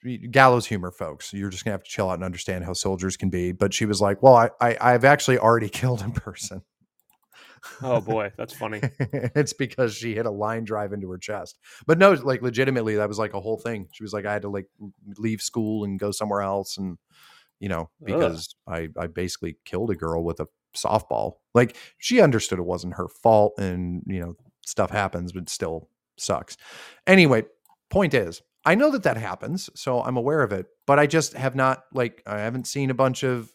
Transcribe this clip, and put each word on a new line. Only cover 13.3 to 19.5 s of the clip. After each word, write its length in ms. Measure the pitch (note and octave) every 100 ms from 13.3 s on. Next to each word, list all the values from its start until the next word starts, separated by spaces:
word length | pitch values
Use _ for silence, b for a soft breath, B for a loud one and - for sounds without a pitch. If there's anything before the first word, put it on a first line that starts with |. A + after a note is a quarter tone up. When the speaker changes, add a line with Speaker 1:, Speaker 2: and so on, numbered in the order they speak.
Speaker 1:
a 80 | G2
whole 160 | G2+ A2
thing. 300 | A#2 A2 F#2
She 100 | -
was 100 | G#2+
like, 120 | G#2 G2+
"I 60 |
had 100 | G#2
to, 60 | G2+
like, 180 | G2+ F#2+ _ G#2 - G2+ G2+
leave 240 | A2+ A2
school 420 | - - G#2+ G#2+ G#2
and 140 | F#2+
go 120 | G#2
somewhere 300 | G2 G#2+ G2+
else, 360 | G2 G2 F#2+ -
and, 200 | F#2+ F2 _ b b b b _
you 80 | G2
know, 200 | E2+ E2 _ -
Speaker 2:
Ugh. 300 | C3 C3+ E2
Speaker 1:
because 160 | E2 - -
I, 220 | E2+ E2 -
I 100 | E2+
basically 500 | E2 F2+ - E2+